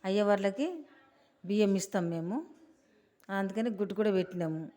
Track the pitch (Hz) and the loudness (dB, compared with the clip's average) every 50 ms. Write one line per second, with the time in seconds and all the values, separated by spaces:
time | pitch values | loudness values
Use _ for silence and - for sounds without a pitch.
0 | - 190 196 208 208 202 202 202 196 202 196 - 285 359 359 320 - - - - | -2 2 2 4 6 4 4 4 4 0 0 0 -2 -2 -2 -8 -12 -16 -20 -20
1 | _ _ _ _ _ _ _ _ - 175 202 214 214 202 196 190 - - - 190 | _ _ _ _ _ _ _ _ -6 -2 2 4 4 4 4 2 0 -2 -2 -2
2 | 175 170 170 165 160 175 214 285 349 - - - - _ _ _ _ _ _ _ | 0 0 -2 -4 -4 -4 -4 -4 -6 -8 -18 -20 -20 _ _ _ _ _ _ _
3 | _ _ _ _ _ - 196 196 196 190 190 220 226 247 214 185 208 190 196 208 | _ _ _ _ _ -4 -2 -2 -2 -2 -2 -2 -2 -2 -2 -2 -4 -2 0 0
4 | 214 214 196 185 180 - - 175 170 160 160 160 156 - - | 2 2 4 2 0 0 -2 -4 -2 -2 -2 -4 -8 -10 -14